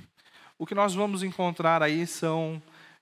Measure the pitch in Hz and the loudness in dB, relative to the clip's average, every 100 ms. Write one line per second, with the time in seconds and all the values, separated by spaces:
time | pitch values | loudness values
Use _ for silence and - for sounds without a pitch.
0 | - _ _ - - - 160 202 202 185 | -20 _ _ -20 -20 -12 -6 0 2 2
1 | 208 196 190 180 180 170 165 165 151 156 | -2 -2 -4 -2 -2 2 4 4 4 2
2 | 170 - 165 160 160 160 - - - - | -2 -2 -2 -2 -4 -6 -12 -20 -20 -20